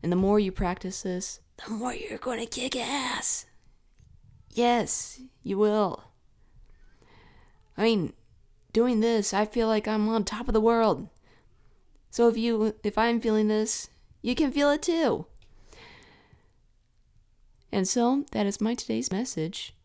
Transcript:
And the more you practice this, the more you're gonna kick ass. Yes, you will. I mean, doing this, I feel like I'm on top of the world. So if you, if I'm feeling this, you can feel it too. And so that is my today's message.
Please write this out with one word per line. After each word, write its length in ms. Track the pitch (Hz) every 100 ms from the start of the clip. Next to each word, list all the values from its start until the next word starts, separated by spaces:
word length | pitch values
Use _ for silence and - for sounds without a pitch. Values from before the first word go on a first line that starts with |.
And 80 | 170
the 60 | 175
more 240 | 190 208
you 120 | 196
practice 500 | 185 180 185 185 185
this, 380 | 196 180 185 - _ -
the 60 | -
more 240 | 214 247
you're 240 | - - -
gonna 280 | 247 233 226
kick 280 | - 254 254
ass. 680 | 233 277 - - - - - - - _ _ _ - - - - -
Yes, 720 | - 240 240 170 - - - 254 _
you 160 | - 196
will. 460 | 214 214 196 - - _ _ _ _ - - - - - - - - - - _ _ -
I 80 |
mean, 280 | 220 220 160 - - - _ _ _
doing 280 | - 240 233
this, 320 | 226 226 202
I 120 | 196
feel 240 | 214 233 220
like 180 | 220 214
I'm 220 | 214 214
on 160 | 226
top 240 | 202 220 240
of 60 |
the 60 | 214
world. 480 | 220 233 220 147 104 _ _ _ _ _ - _ _ - _
So 180 | - 233
if 80 | 226
you, 380 | 233 226 214 208
if 160 | 208 208
I'm 220 | 226 233
feeling 280 | 226 214 214
this, 400 | 214 220 - - _ _ -
you 140 | -
can 160 | 254 302
feel 200 | 262 285
it 120 | 285
too. 440 | - 330 302 - 156 - - - - - - - - - _ - _ _ _ _ _ _ _ _ _ _ _ _ _
And 160 | 196 190
so 380 | - 240 269 277
that 140 | 220 202
is 140 | 202
my 140 | 214
today's 380 | 247 - 226 254
message. 640 | 190 254 - 160 202 - -